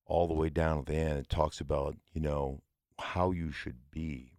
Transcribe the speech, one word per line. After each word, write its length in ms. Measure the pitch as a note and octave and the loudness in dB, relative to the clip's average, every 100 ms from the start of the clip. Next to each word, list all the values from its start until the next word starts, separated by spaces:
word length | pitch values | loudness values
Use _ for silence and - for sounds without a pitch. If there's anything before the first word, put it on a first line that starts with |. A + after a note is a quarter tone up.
| - | 0
all 220 | D#2+ E2+ | 2 4
the 60 | |
way 160 | D#2+ D#2+ | 2 2
down 300 | D2+ D#2+ D#2 | 2 2 2
at 60 | C2+ | 0
the 100 | D#2 | 0
end. 220 | D#2+ D2 | 2 0
It 100 | C#2 | -2
talks 300 | - D2+ - | 0 0 0
about, 360 | C#2 C#2+ C#2+ - _ | -2 0 0 -4 _
you 80 | D#2 | -2
know, 400 | D2+ D2 C#2 C#2 - _ _ - | 0 0 -2 -4 -12 _ _ -12
how 320 | - F2+ F#2 | -6 0 2
you 200 | F2+ E2 | 2 -2
should 260 | C#2+ - B1 - | -6 -8 -10 -10
be, 420 | - D#2+ C#2 B1+ | -6 -4 -6 -10